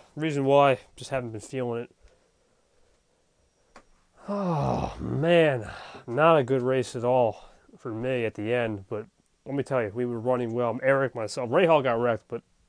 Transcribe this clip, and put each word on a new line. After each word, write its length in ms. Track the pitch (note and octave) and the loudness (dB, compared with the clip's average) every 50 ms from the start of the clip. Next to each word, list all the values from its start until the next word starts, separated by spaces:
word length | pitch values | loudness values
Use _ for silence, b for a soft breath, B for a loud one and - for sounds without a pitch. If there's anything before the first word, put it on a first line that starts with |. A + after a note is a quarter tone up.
| B B B | B B B
reason 300 | D3 D#3 D#3+ C#3+ C#3 C3+ | -6 -4 -4 -2 0 2
why, 320 | C3+ C#3 C#3+ C#3+ C#3 B2+ - - _ _ | 4 6 6 6 6 4 0 -4 _ _
just 140 | - A#2+ - | -18 -10 -8
haven't 220 | C#3 B2+ B2 A#2 | -6 -6 -6 -8
been 100 | A2 G#2+ | -10 -12
feeling 420 | - - C#3 C3 B2 A#2+ A#2 A#2 B2 | -12 -10 -8 -6 -4 -4 -6 -6 -8
it. 80 | - _ _ - - _ _ _ _ _ _ _ _ _ _ _ _ _ _ _ _ _ _ _ _ _ _ _ _ _ _ _ _ _ _ _ _ - - - _ _ _ _ _ _ _ - - | -10 _ _ -20 -20 _ _ _ _ _ _ _ _ _ _ _ _ _ _ _ _ _ _ _ _ _ _ _ _ _ _ _ _ _ _ _ _ -20 -20 -20 _ _ _ _ _ _ _ -10 -8
Oh, 680 | G3+ G3+ G3 F3+ E3 C#3+ C#3 C3 - - - - - - | -4 -4 -2 -2 0 0 0 0 0 -2 -2 -4 -6 -8
man. 720 | - C#3+ B2+ C3 D3+ E3+ E3+ E3+ D#3+ D3+ C3+ A#2+ G#2 G#2 B B B B B B B | -6 -4 -2 0 2 4 6 6 6 4 2 0 -4 -8 B B B B B B B
Not 300 | - A#2 C#3+ D#3 E3 E3 | -4 0 4 4 6 6
a 60 | D3+ B2+ | 4 4
good 180 | A2+ C3+ C3 | 2 0 0
race 340 | A#2+ B2+ C3 C3 A#2+ - - | 2 0 0 0 -2 -2 -4
at 80 | B2 A2+ | -4 0
all 460 | B2 B2+ B2+ A#2+ G#2+ G2+ B B B B B B _ - | 2 2 2 2 2 0 B B B B B B _ -20
for 140 | - - B2+ | -14 -10 -10
me 340 | G#2+ A2+ B2 C3 C3 B2 A2+ | -8 -6 -4 -4 -2 -2 -4
at 100 | G#2+ - | -4 -6
the 180 | - G#2 A2 A#2+ | -6 -4 -2 -2
end, 320 | B2 A#2 A2+ G#2+ G2 F#2+ | -2 -2 -2 -4 -8 -8
but 200 | - A#2 G#2+ A2+ - _ _ _ _ _ _ - | -8 -10 -10 -10 -12 _ _ _ _ _ _ -12
let 100 | C3 C#3 | -8 -6
me 80 | C#3+ B2 | -6 -4
tell 180 | - C#3 B2+ | -2 -2 -2
you, 100 | A2+ G2+ G2 | -2 -2 -2
we 120 | A#2+ B2 | -4 -4
were 140 | B2 A#2+ A2+ | -4 -4 -2
running 340 | A2 B2+ B2+ B2 B2 A2+ A2+ | -2 0 0 0 -2 -2 -2
well. 260 | B2 B2 A#2 A2 B2 - | -2 -2 -2 -2 0 2
Eric, 320 | C3 C#3 C3+ C3+ B2 - | 2 2 2 2 -2 -4
myself, 360 | A#2+ A2 G2+ - C#3 B2 A2+ | -6 -8 -6 -6 -6 -4 0
Ray 140 | B2+ F3 F#3+ | 2 4 4
Hall 160 | E3 D#3+ D3 | 6 4 4
got 180 | B2+ B2+ A#2 A#2 | 4 2 0 2
wrecked, 280 | B2 A#2+ A2+ G#2+ - | 2 0 0 -2 -4
but 140 | - A#2+ A2+ - _ _ _ _ | -8 -12 -12 -12 _ _ _ _